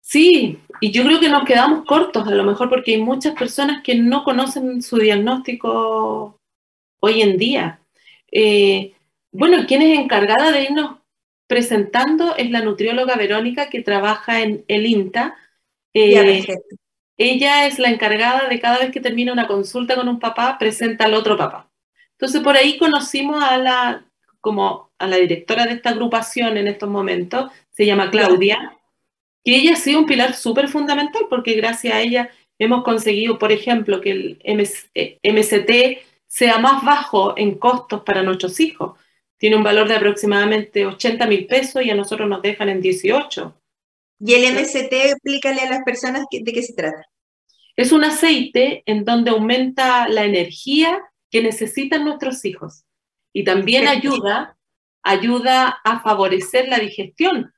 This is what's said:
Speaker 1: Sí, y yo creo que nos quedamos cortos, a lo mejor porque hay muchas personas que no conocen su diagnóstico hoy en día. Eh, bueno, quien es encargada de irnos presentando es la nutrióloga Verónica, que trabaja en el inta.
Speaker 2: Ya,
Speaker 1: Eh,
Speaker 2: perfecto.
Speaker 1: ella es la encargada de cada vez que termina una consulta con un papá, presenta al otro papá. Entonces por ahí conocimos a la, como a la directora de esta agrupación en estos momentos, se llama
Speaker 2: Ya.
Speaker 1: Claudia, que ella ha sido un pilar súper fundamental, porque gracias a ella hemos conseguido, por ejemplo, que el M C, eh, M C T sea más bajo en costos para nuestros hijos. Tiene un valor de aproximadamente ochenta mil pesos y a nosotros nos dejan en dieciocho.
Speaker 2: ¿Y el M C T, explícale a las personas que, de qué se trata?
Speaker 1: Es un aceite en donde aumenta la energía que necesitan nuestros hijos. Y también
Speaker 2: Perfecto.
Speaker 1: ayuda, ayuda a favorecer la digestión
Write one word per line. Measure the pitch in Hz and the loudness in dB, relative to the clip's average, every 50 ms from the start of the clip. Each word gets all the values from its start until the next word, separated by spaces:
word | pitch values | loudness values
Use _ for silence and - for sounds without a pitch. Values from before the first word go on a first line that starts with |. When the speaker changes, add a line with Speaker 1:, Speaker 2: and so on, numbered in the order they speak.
Speaker 1:
Sí, | _ - - 285 320 359 359 294 233 185 151 - _ _ - - | _ 0 2 6 6 6 6 4 2 -2 -6 -10 _ _ -8 -4
y | - 208 | -4 -2
yo | 190 240 254 | 0 2 2
creo | 285 320 330 | 2 2 2
que | 320 302 | 2 2
nos | 285 285 277 | 2 0 2
quedamos | - 254 240 254 285 311 311 - | 2 2 4 4 2 2 0 0
cortos, | - 277 311 359 370 - 220 202 | 0 0 0 0 0 -2 -4 -2
a | 208 | 0
lo | 202 202 196 | 0 0 0
mejor | 202 208 - 247 254 | 0 0 -2 -2 -2
porque | 247 254 247 - 226 | -2 -2 0 0 -2
hay | 220 220 | 0 0
muchas | 240 262 269 262 302 311 | -2 -4 -2 -2 -4 -4
personas | - 254 247 - - 277 285 294 277 - | -4 -6 -6 -4 -2 -2 -2 -2 -4 -4
que | - 247 | -2 0
no | 233 233 240 254 285 285 | 2 2 2 2 0 0
conocen | 294 262 247 269 262 262 277 254 254 254 247 | 0 0 0 -2 -2 -4 -6 -6 -4 -6 -6
su | 240 - - | -8 -2 0
diagnóstico | 226 214 214 208 202 208 233 262 262 254 - 247 240 - 226 226 226 226 220 220 220 220 220 214 220 214 208 214 _ _ _ _ _ _ _ _ _ _ _ _ _ | 2 2 2 2 2 0 0 -2 -4 -6 -8 -10 -6 -4 -4 -2 -2 -2 -2 -2 -2 -4 -4 -4 -8 -10 -12 _ _ _ _ _ _ _ _ _ _ _ _ _ _
hoy | - 208 220 226 | 0 0 2 4
en | 220 202 190 | 4 2 2
día. | 180 214 240 285 233 - - - _ _ _ _ _ _ _ - _ _ _ - | 2 0 0 0 -2 -4 -6 -8 _ _ _ _ _ _ _ -20 _ _ _ 0
Eh, | - 220 214 208 208 202 196 196 190 196 196 _ _ _ _ _ _ _ _ - | 2 2 4 4 4 4 4 2 0 -2 -8 _ _ _ _ _ _ _ _ -4
bueno, | 190 269 339 359 330 - | 0 4 6 6 4 4
quien | - 262 277 311 | 2 2 4 6
es | 320 320 294 | 6 6 4
encargada | 269 262 240 202 202 202 220 240 294 320 | 2 0 0 0 2 2 2 2 4 2
de | 302 277 269 | 2 2 0
irnos | 269 285 302 302 - - _ _ _ _ _ _ _ _ _ _ | 0 -2 -4 -4 -6 -8 _ _ _ _ _ _ _ _ _ _
presentando | _ - 247 233 240 220 208 196 196 - 240 262 294 311 311 339 339 320 | _ -2 0 0 0 0 0 -2 0 0 0 2 2 2 2 0 0 0
es | 294 254 240 | -2 -4 -2
la | 233 233 220 | -2 -2 -2
nutrióloga | 214 202 202 208 226 233 247 254 254 254 | -2 -2 -2 -2 -2 0 -2 0 0 0
Verónica, | 233 208 190 208 214 226 240 247 285 285 285 | -2 0 0 0 -2 -2 -4 -4 -4 -6 -6
que | - 240 - | -6 -8 -4
trabaja | - 202 196 196 208 214 208 - - 233 226 | -2 -2 0 0 0 -2 -2 -4 -4 -2 -2
en | 220 214 214 208 - _ | 0 -2 -4 -6 -4 _
el | 214 214 214 | -2 0 0
inta. | 233 233 208 190 185 - 233 247 302 - - _ _ _ _ _ _ _ _ _ _ _ | 2 0 0 0 -2 -4 -4 -4 -4 -6 -14 _ _ _ _ _ _ _ _ _ _ _
Speaker 2:
Ya, | 214 214 208 202 208 202 | 4 6 8 8 8 8
Speaker 1:
Eh, | 196 196 190 196 | 6 4 2 0
Speaker 2:
perfecto. | - 190 - - - - - _ _ _ _ _ _ _ _ | -6 -10 -10 -12 -18 -20 -20 _ _ _ _ _ _ _ _
Speaker 1:
ella | 240 240 262 254 277 285 285 294 285 | 0 0 2 2 2 2 4 4 2
es | 285 269 262 | 2 0 0
la | 247 240 | 0 0
encargada | 233 220 220 214 214 214 226 240 254 262 269 254 | 2 2 0 0 0 2 0 0 0 0 0 -2
de | 247 240 | -4 -2
cada | 240 240 240 247 | 0 0 0 0
vez | 262 254 254 | 0 -2 -4
que | - | -6
termina | 254 247 233 233 247 247 247 | -6 -4 -2 -2 -2 -2 -2
una | 240 226 | -2 -2
consulta | 214 202 196 196 - - 247 247 240 254 | -2 -2 -4 -4 -4 -6 -8 -4 -2 -2
con | 254 247 240 | -2 -2 -4
un | 247 233 | -4 -4
papá, | - 226 226 - 233 254 269 - | -4 -6 -4 -2 -2 -2 -2 0
presenta | 233 220 214 - 233 233 220 220 220 | -2 -2 -2 -2 -4 -4 -2 0 0
al | 220 214 | 0 0
otro | 214 214 214 214 | 0 0 0 0
papá. | 208 151 - - - - _ _ _ _ _ _ _ _ _ _ | 0 -2 -4 -6 -12 -20 _ _ _ _ _ _ _ _ _ _
Entonces | _ - 262 262 302 | _ -6 -4 -2 0
por | 240 277 277 | 2 4 4
ahí | 269 269 294 302 - | 4 4 4 2 2
conocimos | 330 311 294 285 277 - - 269 277 285 294 302 294 | 0 2 2 0 -2 -4 -6 -6 -4 -4 -4 -2 0
a | 269 254 254 | 0 0 0
la, | 262 254 254 254 247 240 226 - _ _ _ _ _ _ _ _ | 0 0 0 0 0 -2 -4 -8 _ _ _ _ _ _ _ _
como | _ 214 214 202 196 - - - - _ _ _ | _ -4 -2 0 -2 -2 -4 -6 -14 _ _ _
a | 180 | -4
la | 190 185 | 0 2
directora | 185 180 170 175 170 - - 220 233 240 | 2 2 2 0 -4 -4 -4 -2 0 0
de | 233 240 | -2 -2
esta | 233 - 240 | -4 -4 -4
agrupación | 233 220 240 233 233 226 226 - - 247 240 226 220 | -2 -2 -2 -2 -2 -2 -4 -4 -4 -4 -2 -2 -2
en | 208 202 | -2 -2
estos | 208 202 202 208 202 | -2 -4 -6 -6 -6
momentos, | 202 202 196 190 180 180 180 180 - 247 269 262 - _ _ _ _ | -4 -4 -2 -2 -4 -4 -4 -4 -4 -6 -6 -6 -10 _ _ _ _
se | - 214 | 0 2
llama | 208 202 196 196 | 2 4 2 0
Speaker 2:
Ya. | 190 | 0
Speaker 1:
Claudia, | 214 214 202 190 180 180 190 196 214 - - - - _ _ _ _ _ _ _ _ _ _ _ _ _ _ | 2 2 4 4 4 4 4 2 0 -2 -6 -12 -18 _ _ _ _ _ _ _ _ _ _ _ _ _ _
que | 240 247 | 2 2
ella | 262 277 330 330 | 4 4 4 2
ha | |
sido | 320 - 277 285 311 | 2 2 0 2 2
un | 311 | 2
pilar | 311 285 240 247 262 254 | 2 2 0 0 0 -2
súper | - - 233 226 262 277 269 | -4 -4 -2 0 0 0 0
fundamental, | 269 302 285 285 285 285 294 294 - 440 440 - | -2 -4 -2 -2 -2 -2 -2 -4 -2 -4 -4 -2
porque | 262 247 233 226 226 | -4 -4 -2 -2 -2
gracias | 220 214 226 233 233 - 240 220 | 0 0 -2 -4 -4 -4 -4 -2
a | 220 | -2
ella | 226 240 240 240 240 240 _ _ _ _ _ _ | 0 0 0 -2 -2 -4 _ _ _ _ _ _
hemos | 214 220 247 247 247 | 0 2 2 2 2
conseguido, | 247 226 220 214 220 208 202 220 233 220 - | 0 -2 0 0 0 0 0 0 -2 -2 -2
por | 214 214 214 | 2 0 0
ejemplo, | 208 - 247 240 226 208 208 196 185 | 0 2 0 0 0 0 -2 -2 -2
que | - 202 | -2 -4
el | 196 190 190 - - _ _ | -4 -4 -6 -8 -10 _ _
M | - 214 208 208 | -4 0 0 0
C, | 202 - - - _ _ | -2 -4 -12 -14 _ _
eh, | - - - - _ _ | -6 -6 -6 -8 _ _
M | 202 220 214 214 | 2 4 4 2
C | 214 226 202 | 4 2 0
T | 190 - 240 240 247 254 254 - - _ _ _ _ | 2 4 4 4 4 4 2 -4 -14 _ _ _ _
sea | _ - - 247 240 226 220 | _ -4 0 2 2 2 4
más | 240 269 269 269 233 | 4 2 2 2 2
bajo | 240 285 294 294 - - - - 202 - | 2 2 2 0 0 0 0 0 0 0
en | - 214 208 190 - | 0 -2 -2 -2 0
costos | - 240 254 247 - _ 214 202 - | 0 0 0 0 -4 _ -10 -8 -4
para | - 196 190 190 | -2 -2 0 0
nuestros | 190 185 185 185 180 180 - | -2 -2 -4 -4 -8 -2 -2
hijos. | 320 311 - - - 185 - _ _ _ _ _ _ _ _ _ | -2 -2 -2 -8 -12 -12 -12 _ _ _ _ _ _ _ _ _
Tiene | - 214 214 | 2 2 4
un | 208 214 | 4 4
valor | 208 208 214 214 208 | 4 4 2 2 2
de | 220 | 2
aproximadamente | 214 208 208 202 202 - 208 202 202 202 214 214 214 208 - _ 208 202 | 2 2 0 0 0 -2 0 0 2 2 2 0 -2 -2 -4 _ -2 -2
ochenta | 196 196 - - 240 226 233 240 | -2 -4 -4 -4 -4 -2 0 0
mil | 220 208 190 185 | 2 2 0 0
pesos | - 240 262 262 269 - 269 254 | 0 0 0 0 0 -4 -4 -2
y | 233 | 0
a | 208 | -2
nosotros | 202 196 196 220 214 214 208 | -2 -2 -4 -6 -6 -4 -4
nos | 196 190 - | -4 -2 -4
dejan | 202 208 - 214 202 | -4 -4 -2 -4 -4
en | 190 185 | -4 -2
dieciocho. | 185 185 180 185 - 190 226 285 285 - - - - - - _ _ _ _ _ _ _ _ _ _ _ _ _ | -2 -2 -2 0 0 0 0 0 0 -4 -10 -12 -12 -14 -16 _ _ _ _ _ _ _ _ _ _ _ _ _
Speaker 2:
¿Y | 208 208 240 | 0 2 4
el | 247 247 | 4 4
M | 254 254 262 302 | 2 0 0 -4
C | 302 - 269 254 262 | -4 -4 -6 -4 -2
T, | 262 262 269 277 277 | -2 0 2 0 0
explícale | 277 _ 285 277 277 269 269 269 262 262 | 0 _ -6 -6 -4 -2 -4 -2 -2 -4
a | 254 | -4
las | 254 262 262 | -4 -4 -4
personas | 254 240 247 - 254 254 277 285 - | -6 -6 -6 -6 -6 -6 -6 -8 -8
que, | - - 226 | -10 -8 -8
de | 233 226 | -6 -6
qué | 233 247 | -6 -8
se | - - | -8 -8
trata? | - 165 156 156 - - _ _ _ _ _ _ _ _ _ _ _ _ _ _ | -6 -6 -6 -6 -10 -18 _ _ _ _ _ _ _ _ _ _ _ _ _ _
Speaker 1:
Es | - 247 247 320 | -2 2 4 4
un | 311 302 | 4 4
aceite | 302 311 311 - 330 311 262 247 - - 240 254 277 - - _ | 2 0 2 2 2 2 2 -2 -2 0 2 2 2 0 -6 _
en | - 214 214 208 | -4 -4 -2 0
donde | 214 240 233 233 240 | 0 0 0 2 2
aumenta | 233 220 214 220 247 254 262 262 262 - 262 262 254 247 240 - | 0 0 0 0 0 0 0 -2 -2 -2 0 2 2 0 0 0
la | 214 214 208 | 0 0 0
energía | 202 202 180 175 175 - - - 262 277 302 320 330 349 392 - - _ _ _ _ | 0 0 0 -2 -4 -8 -14 -8 -2 0 0 2 0 0 -4 -8 -14 _ _ _ _
que | - 226 233 | -2 0 0
necesitan | 226 214 - 220 214 - - 277 277 320 302 294 | 0 -2 -4 -8 -6 -6 -6 -4 -2 -2 -2 -2
nuestros | 302 294 - - 262 254 - - | -4 -6 -6 -6 -8 -8 -6 -8
hijos. | 202 185 - - 160 - _ _ _ _ _ _ _ _ _ _ _ _ | -10 -10 -10 -16 -20 -20 _ _ _ _ _ _ _ _ _ _ _ _
Y | 196 202 | -4 -2
también | 190 185 196 190 190 240 262 - | 0 0 0 0 2 2 2 2
Speaker 2:
Perfecto. | 285 277 247 - 277 | 2 0 0 -2 -2
Speaker 1:
ayuda, | 269 233 196 202 208 240 311 - _ _ _ _ _ _ _ _ _ _ _ | -4 -2 -2 -4 -4 -4 -6 -8 _ _ _ _ _ _ _ _ _ _ _
ayuda | 180 196 190 190 233 240 247 233 254 254 262 262 254 254 - _ | -2 0 0 0 0 -2 0 0 2 2 2 2 0 -2 -2 _
a | 220 233 240 | -2 -2 -2
favorecer | - 220 214 196 196 190 185 190 185 - - 254 254 | 0 -2 0 2 2 0 0 -2 -4 -2 -2 0 0
la | 262 254 233 | 0 -2 -2
digestión | 214 202 202 - 196 190 _ _ 320 381 359 247 - - _ | -2 -4 -8 -10 -12 -12 _ _ -2 0 0 -2 -6 -10 _